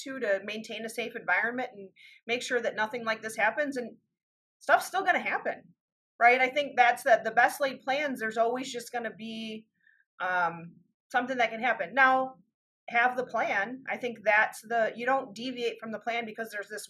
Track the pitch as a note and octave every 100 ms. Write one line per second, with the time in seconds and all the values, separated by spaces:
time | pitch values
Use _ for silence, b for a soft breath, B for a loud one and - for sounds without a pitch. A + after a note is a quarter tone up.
0 | C#4 C4+ A3 G3 G3+ G#3+ G#3+ G#3+ A3 A#3+
1 | A#3 A#3 F3 F#3 A3+ B3 A#3+ G3+ F#3+ b
2 | b b - A#3+ - B3 A3 G#3 G#3+ B3
3 | A3 A3 A3 A3 G#3+ A3 D4 C4 A3+ -
4 | _ _ _ _ _ _ - F4 - F#4
5 | F#4 D4 G3+ F#4 - - - _ _ _
6 | _ - A#3 B3+ B3+ D4 C#4 A#3+ A#3+ A#3+
7 | C4+ G#3+ A3 A3 C4+ - C#4 - C4 C#4
8 | D4 A#3 A3 A3 A#3 B3+ C4+ A#3+ A#3 A#3+
9 | A3 - A3 A3+ A3 A3 - _ _ _
10 | _ - F#3 F3+ E3+ E3+ E3+ - _ _
11 | _ B3+ B3+ B3+ A3+ A3+ A#3+ A3 F3 B3+
12 | C4 C4 C4 - _ _ _ _ - A#3
13 | B3 B3 B3 A3+ D#4 G#3 G#3+ C4 - G#3+
14 | A#3+ G#3+ G3 G#3 G#3+ - G#3+ A#3 G#3+ A3
15 | A#3+ C4+ - G#3 B3+ A#3+ A#3 - A3+ G#3
16 | A#3 A#3 A3 G#3+ A3 G#3 G3 G#3